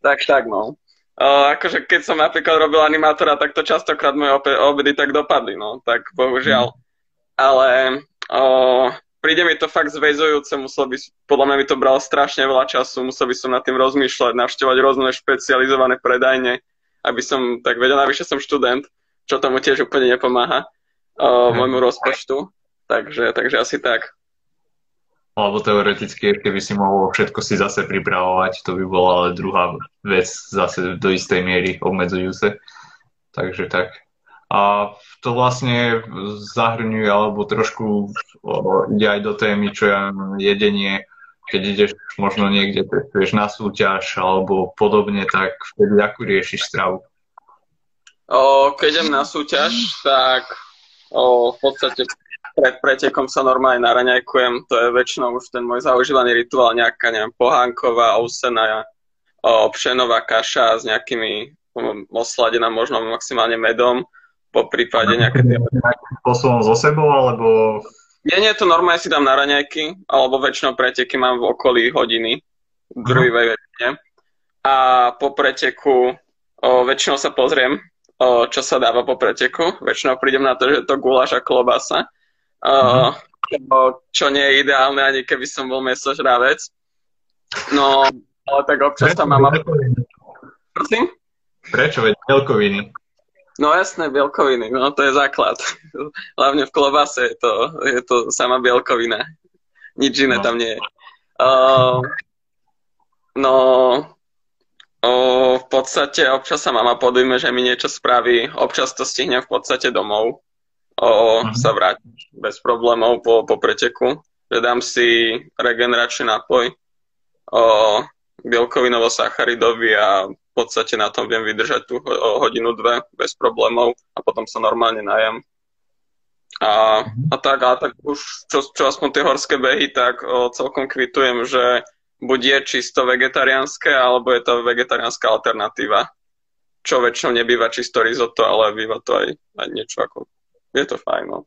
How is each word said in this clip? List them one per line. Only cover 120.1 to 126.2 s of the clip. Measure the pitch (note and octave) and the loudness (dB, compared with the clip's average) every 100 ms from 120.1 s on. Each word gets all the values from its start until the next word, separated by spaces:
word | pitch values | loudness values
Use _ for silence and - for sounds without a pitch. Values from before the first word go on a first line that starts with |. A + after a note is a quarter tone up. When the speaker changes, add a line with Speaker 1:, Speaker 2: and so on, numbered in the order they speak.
| G2 | 2
Speaker 1:
v | F#2+ - _ | 0 -8 _
podstate | - A2+ - A#2 | -4 -4 -4 -4
na | A2+ G#2 | -2 -2
tom | - G#2+ | -4 -4
viem | A2+ | -4
vydržať | A2 A2 A2 A2+ | -4 -4 -2 -2
tú | - B2+ | -4 -10
ho-, | |
o, | - - A2+ G#2+ | -4 -2 0 0
hodinu, | B2+ A#2 A#2 | 0 0 -4
dve | A2+ A2+ A#2+ - | -2 -2 -2 -6
bez | _ - | _ -8
problémov | - B2 A#2 A2+ A#2 A#2+ B2 _ | -2 -4 0 -2 2 0 -2 _
a | - | -6
potom | - - | -4 -4
sa | A2+ A2+ | -8 -2
normálne | A2+ A#2 A#2 A2+ | -2 0 -2 -2
najem. | G#2 G#2+ A2 A2+ _ _ _ _ _ _ _ _ | -2 0 0 -4 _ _ _ _ _ _ _ _